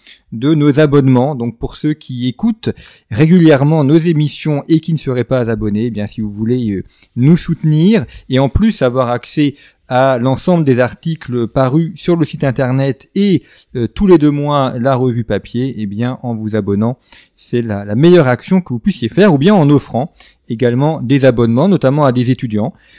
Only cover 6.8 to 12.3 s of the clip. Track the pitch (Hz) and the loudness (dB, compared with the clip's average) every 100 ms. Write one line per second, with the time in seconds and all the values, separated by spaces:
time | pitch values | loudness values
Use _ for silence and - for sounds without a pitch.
6.8 | - _ _ 120 135 175 - 165 160 151 | -8 _ _ 0 4 4 0 -4 0 2
7.8 | 175 220 117 - - 131 139 - 220 - | 2 2 -2 -12 -4 0 2 2 0 0
8.8 | 131 127 123 120 - - 147 - - _ | -2 0 -2 -4 -6 -2 -2 -4 -20 _
9.8 | - 127 135 127 127 131 - 175 143 120 | -4 0 0 0 -2 -2 0 0 2 2
10.8 | 123 104 165 156 - 123 113 139 131 151 | 0 -4 -10 -8 -6 -6 -4 -2 0 0
11.8 | 165 - - 170 151 | -2 -6 -2 -2 -2